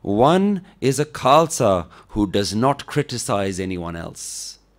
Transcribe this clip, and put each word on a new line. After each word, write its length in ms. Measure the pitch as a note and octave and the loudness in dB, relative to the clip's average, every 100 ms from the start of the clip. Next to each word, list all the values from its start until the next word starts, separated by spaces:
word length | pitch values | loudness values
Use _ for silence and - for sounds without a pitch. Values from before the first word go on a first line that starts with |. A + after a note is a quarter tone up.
One 600 | - G2+ C3+ F#3 G3+ F#3+ - _ | -2 4 4 4 2 -2 -8 _
is 180 | C3 C#3 | -2 0
a 60 | D3+ - | -4 -2
Khalsa 680 | B2+ D3 E3 - A#2 F#2 E2 - _ | 4 4 4 2 2 2 -2 -16 _
who 180 | G#2+ G#2 | -2 0
does 280 | G2+ F#2 G#2 | 0 -2 0
not 220 | C3 E3 - | 0 -2 -4
criticize 760 | D3 C#3 A#2+ - G#2 G2 F#2 | -4 -4 -6 -2 -2 -2 -4
anyone 340 | F#2+ F#2 E2+ | -6 -6 -8
else. 640 | E2+ E2 - - - - - _ | -8 -12 -12 -14 -12 -14 -18 _